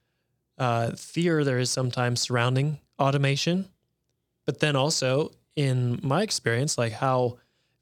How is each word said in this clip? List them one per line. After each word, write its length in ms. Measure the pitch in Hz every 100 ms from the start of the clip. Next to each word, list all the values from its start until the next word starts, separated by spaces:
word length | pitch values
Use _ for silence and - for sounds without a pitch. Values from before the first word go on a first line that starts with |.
| _ _ _ _ _ -
uh, 340 | 127 117 117
fear 520 | - - 165 175 156
there 160 | 139 123
is 120 | 123
sometimes 500 | 135 127 131 123 120
surrounding 580 | - 123 123 131 151 147 _ -
automation, 680 | 135 139 139 139 170 185 190 _ _ _ _ _ _ _ -
but 140 | 143
then 160 | 151 139
also 560 | 147 - 127 135 160 _ _ 151
in 440 | 135 127 123 120
my 200 | 135 156
experience, 560 | 214 - 117 117 156 -
like, 160 | 117
how 460 | 110 135 127 120 - _ _ _ _